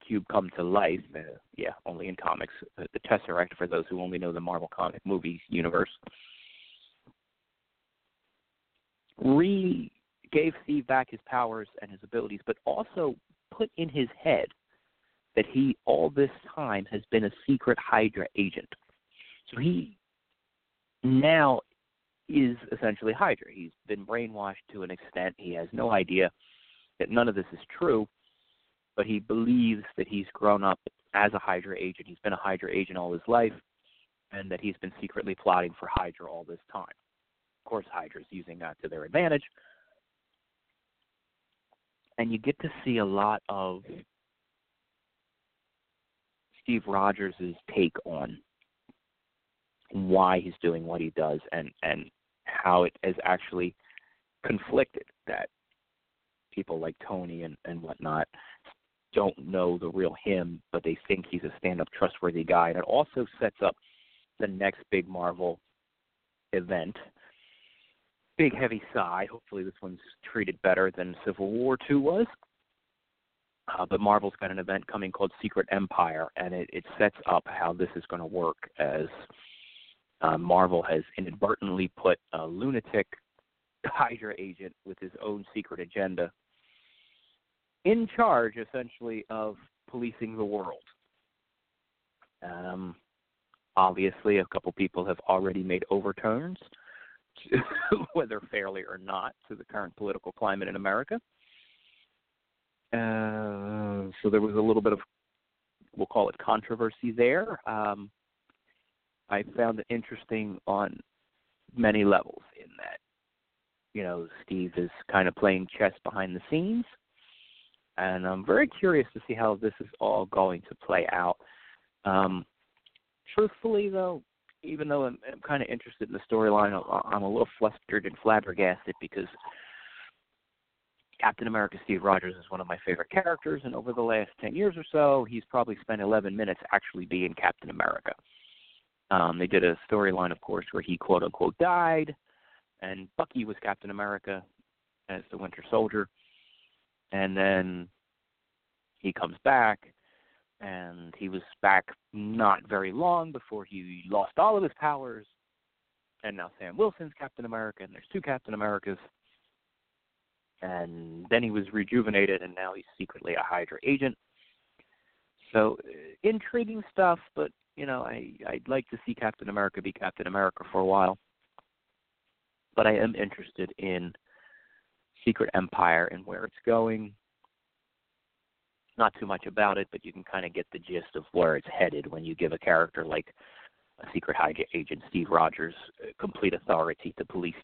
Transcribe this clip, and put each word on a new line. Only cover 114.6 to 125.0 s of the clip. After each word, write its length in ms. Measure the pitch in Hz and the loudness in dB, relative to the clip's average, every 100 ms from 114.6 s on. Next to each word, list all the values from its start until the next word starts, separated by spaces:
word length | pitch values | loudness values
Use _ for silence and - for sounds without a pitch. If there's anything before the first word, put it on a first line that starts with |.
| 90 90 | -4 -2
is 140 | 87 - - | -4 -6 0
kind 180 | 98 92 | 2 4
of 60 | - | 4
playing 320 | 104 95 92 - | 4 4 0 0
chess 140 | 101 - | 0 0
behind 320 | - 101 95 | -6 -4 -4
the 60 | 90 - | -6 -2
scenes, 340 | 156 185 233 233 - _ _ _ - - - _ _ _ - | -2 0 -2 -4 -10 _ _ _ -20 -20 -20 _ _ _ -4
and 300 | 92 92 92 | -2 -2 -2
I'm 180 | 92 | -2
very 220 | 101 101 294 | 2 4 4
curious 400 | - 185 160 120 | 2 4 4 2
to 60 | 113 - | -2 -8
see 60 | |
how 200 | 113 110 | 0 0
this 200 | 98 110 - | 2 -2 -4
is 80 | 110 - | -10 -4
all 260 | 107 104 98 | 0 0 0
going 360 | 101 95 87 - | 2 2 2 -8
to 60 | - | -10
play 220 | - 92 85 | 0 0 2
out. 240 | 90 90 90 - - - - _ _ | 0 0 -2 -6 -20 -20 -20 _ _
Um, 400 | 101 95 95 92 85 _ _ _ _ _ _ _ - - | 0 4 4 0 -8 _ _ _ _ _ _ _ -4 2
truthfully, 520 | 214 - 226 208 202 | 2 0 -2 0 0
though, 340 | 190 185 160 - _ _ _ | -2 -4 -4 -12 _ _ _
even 260 | 151 151 151 | -10 -6 -2
though 160 | 143 | 0